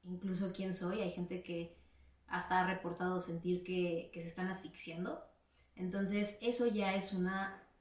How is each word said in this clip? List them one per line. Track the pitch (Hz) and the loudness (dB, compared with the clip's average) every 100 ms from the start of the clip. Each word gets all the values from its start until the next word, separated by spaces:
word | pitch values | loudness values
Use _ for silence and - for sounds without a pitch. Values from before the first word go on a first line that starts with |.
incluso | 180 180 196 185 190 | -6 -4 -2 0 -2
quién | 185 190 | -2 -2
soy. | 180 175 214 | -2 0 0
Hay | 185 | 0
gente | 180 175 185 | -2 -2 -4
que | - 170 170 - - - - - - | -2 -4 -4 -10 -20 -20 -20 -20 -4
hasta | 180 - 185 | -4 4 4
ha | 180 | 4
reportado | 185 170 170 180 180 | 0 -2 0 0 0
sentir | 170 165 175 180 | 0 -2 2 0
que, | 180 180 175 165 - | 2 2 2 2 -2
que | 175 | -8
se | 170 | -8
están | 185 185 | -4 -2
asfixiando. | 175 - - 175 165 196 - - _ _ _ _ - | -2 -8 -8 -6 -4 -4 -4 -10 _ _ _ _ -6
Entonces, | 180 196 196 208 202 - | -2 0 2 2 0 0
eso | 233 240 240 | 0 4 4
ya | 208 196 196 | 4 4 2
es | - | 0
una | 185 185 190 190 - - _ | 2 2 2 -2 -6 -18 _